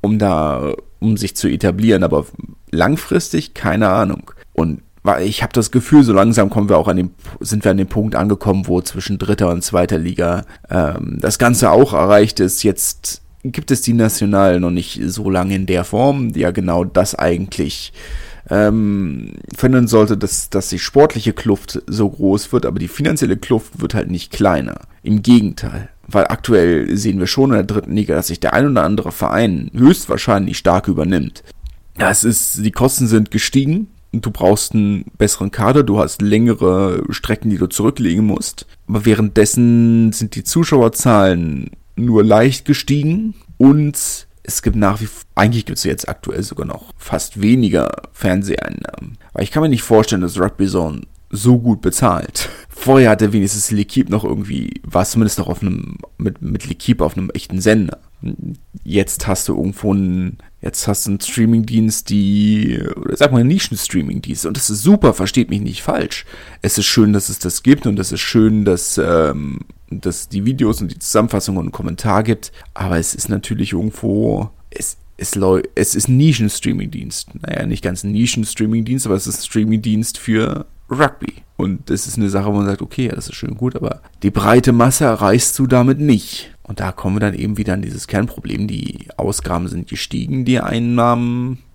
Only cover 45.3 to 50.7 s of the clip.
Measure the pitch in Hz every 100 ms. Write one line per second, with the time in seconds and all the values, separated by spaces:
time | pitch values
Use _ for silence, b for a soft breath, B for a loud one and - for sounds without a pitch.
45.3 | - 107 117 - - - - - - -
46.3 | - - - - - - - - - -
47.3 | 104 104 127 110 82 65 - - - 98
48.3 | 92 98 - 50 50 50 - - - b
49.3 | - - 156 156 123 - 113 113 101 90
50.3 | 85 92 - 98